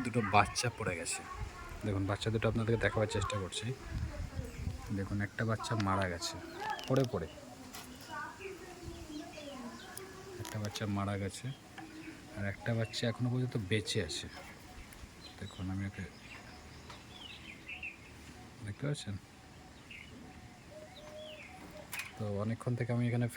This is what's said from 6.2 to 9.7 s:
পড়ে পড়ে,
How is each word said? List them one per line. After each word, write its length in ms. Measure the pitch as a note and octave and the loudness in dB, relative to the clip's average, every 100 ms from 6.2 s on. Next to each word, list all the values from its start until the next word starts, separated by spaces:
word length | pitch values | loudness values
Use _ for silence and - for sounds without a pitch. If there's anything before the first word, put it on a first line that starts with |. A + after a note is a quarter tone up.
| - - - - - - - | -2 -4 -6 -4 -2 -2 4
পড়ে 160 | C3+ B2+ | 6 6
পড়ে, 160 | F#2 - - - - - - - B3+ - - - - F#4+ E4+ E4+ F4+ E4 E4 D#4+ D4+ E4+ D4+ C#4+ B3+ A#3+ | 4 0 -6 -12 -12 -12 -10 -10 -12 -8 -6 -6 -6 -8 -8 -10 -10 -8 -8 -6 -6 -6 -8 -8 -8 -8